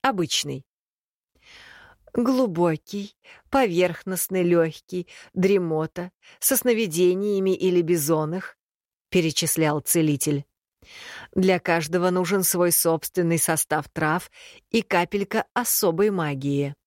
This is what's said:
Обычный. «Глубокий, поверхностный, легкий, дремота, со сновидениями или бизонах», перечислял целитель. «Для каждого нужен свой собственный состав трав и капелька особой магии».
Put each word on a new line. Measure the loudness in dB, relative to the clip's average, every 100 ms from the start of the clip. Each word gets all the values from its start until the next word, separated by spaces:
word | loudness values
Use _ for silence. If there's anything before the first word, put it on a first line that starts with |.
Обычный. | 0 0 -2 -2 -6 -10 -14 _ _ _ _ _ _ _ _ -20 -20 -20 -20 _ _ -2
«Глубокий, | 0 2 0 2 0 0 -6 -10 -10 _ -20 -20 _
поверхностный, | 0 2 2 0 0 -8 -6 -4 0
легкий, | 4 4 2 -2 _ -10 -10 -16 -12
дремота, | 0 2 2 2 -2 -2 -6 -12 _ -20 -6
со | -2 0
сновидениями | 0 0 0 2 2 2 -2 0 0
или | 2 2 2
бизонах», | 2 0 2 0 0 -6 -10 _ _ _ _ _ _
перечислял | 0 0 -2 -2 0 0 0
целитель. | 0 2 2 2 0 -2 -6 _ _ _ -20 -20 -18 -18 -6
«Для | 0 2 2
каждого | 2 0 0 0 2
нужен | 0 0 0
свой | 0 2 2
собственный | 2 0 0 -2 -2 0 0
состав | 0 -2 -2 -4 -4
трав | -4 -2 -2 -6 -20 -20 -20 _
и | -2
капелька | 0 0 0 -4 -2 -4 -4
особой | -6 -2 0 0 2 0
магии». | 0 -4 -4 -2 -2 -4 -8